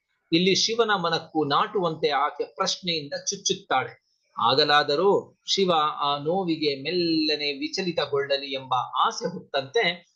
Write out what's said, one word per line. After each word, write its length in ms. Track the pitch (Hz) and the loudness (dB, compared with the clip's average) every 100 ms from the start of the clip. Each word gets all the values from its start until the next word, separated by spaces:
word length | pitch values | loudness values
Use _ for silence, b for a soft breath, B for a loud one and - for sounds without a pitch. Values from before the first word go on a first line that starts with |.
| _ _ _ | _ _ _
ಇಲ್ಲಿ 240 | 165 185 185 | 2 4 2
ಶಿವನ 360 | - 226 220 | 2 0 2
ಮನಕ್ಕೂ 540 | 202 170 160 - 156 143 | 0 0 -2 -2 -2 2
ನಾಟುವಂತೆ 640 | 151 214 214 170 156 156 | 2 2 0 -2 -2 0
ಆಕೆ 340 | 135 143 - | 0 0 -2
ಪ್ರಶ್ನೆಯಿಂದ 680 | - - 185 - 180 160 143 180 - | -8 -4 -4 -4 -4 -6 -6 -8 -6
ಚುಚ್ಚುತ್ತಾಳೆ. 760 | 196 - 185 - 131 113 - _ _ _ - | -4 -2 -2 0 -2 -2 -10 _ _ _ -2
ಆಗಲಾದರೂ 1000 | 113 135 147 147 147 147 196 147 - _ - | 2 4 6 4 4 2 4 2 0 _ -4
ಶಿವ 240 | - 185 160 151 143 | 0 2 2 0 0
ಆ 180 | 143 143 | -2 -2
ನೋವಿಗೆ 680 | 147 185 180 156 151 135 | -2 -2 -2 0 -2 -2
ಮೆಲ್ಲನೆ 680 | 143 180 170 160 156 147 147 | -2 -2 2 2 0 0 -4
ವಿಚಲಿತಗೊಳ್ಳಲಿ 1040 | 139 151 - 185 165 135 139 139 139 139 | -4 -6 -4 -2 -2 0 0 0 -2 -2
ಎಂಬ 200 | 135 127 | -8 -2
ಆಸೆ 600 | 123 - 131 202 - 170 | -2 -2 0 0 0 -6
ಹುಟ್ಟಂತೆ, 720 | 185 - 139 135 226 175 175 - | -8 -6 -6 -2 0 0 -2 -10